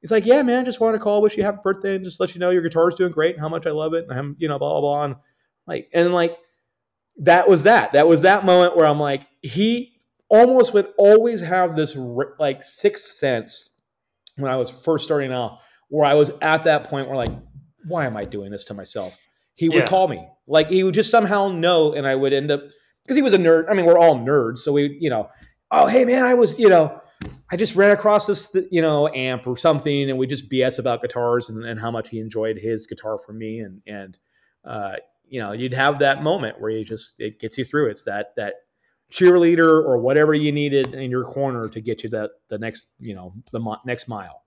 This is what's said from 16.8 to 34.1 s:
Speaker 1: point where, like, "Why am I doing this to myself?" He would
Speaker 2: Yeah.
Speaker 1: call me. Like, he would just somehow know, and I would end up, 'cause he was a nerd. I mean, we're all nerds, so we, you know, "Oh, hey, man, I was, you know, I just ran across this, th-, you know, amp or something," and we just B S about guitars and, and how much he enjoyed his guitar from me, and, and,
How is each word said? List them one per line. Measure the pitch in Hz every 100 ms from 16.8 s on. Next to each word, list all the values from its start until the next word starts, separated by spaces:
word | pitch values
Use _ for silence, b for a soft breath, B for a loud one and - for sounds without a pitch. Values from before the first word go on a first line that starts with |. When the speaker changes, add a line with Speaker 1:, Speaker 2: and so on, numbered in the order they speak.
| -
Speaker 1:
point | 139 131
where, | 135
like, | 113 - - - _ _ 170
"Why | 170 135
am | 107
I | 101
doing | 104 98
this | 101 -
to |
myself?" | 101 95 113 92 - _ _ _
He | _ 165
would | 160
Speaker 2:
Yeah. | -
Speaker 1:
call | 185 185
me. | 101 - _ _
Like, | 156 156
he | 185
would | 190 175
just | 220
somehow | 233 208 202 196
know, | 180 170 175 151
and | 143 139
I | 135
would | 135
end | 139 147
up, | 143 - b b b -
'cause | 262
he |
was | 269
a | 196
nerd. | 170 165 165
I | 202
mean, | 170
we're | 170
all | 170 135
nerds, | 120 143 113 120
so | -
we, | 143 143 143
you | 160
know, | 117 101 b b b _
"Oh, | - 226
hey, | 233 240
man, | 254 247
I |
was, | 247 226 -
you | 220
know, | 175 156 - B B - - _
I | 180
just | 214 185
ran | 202
across | 202 208 208 208
this, | 202 -
th-, | 190 190
you | 180
know, | 160 147 151
amp | 131 131 123 127
or | 123
something," | 165 151 151 143 139
and | 131
we | 131
just | 135 -
B | 131
S | 127 123
about | 123 117
guitars | 123 127 120 120 120
and, | 110
and | 117 113
how | 117
much | 117 110
he | 113
enjoyed | 110 110 110 110
his | 110 110 110
guitar | 113 107 107
from | - 110
me, | 110 110
and, | 104 95 -
and, | 104 95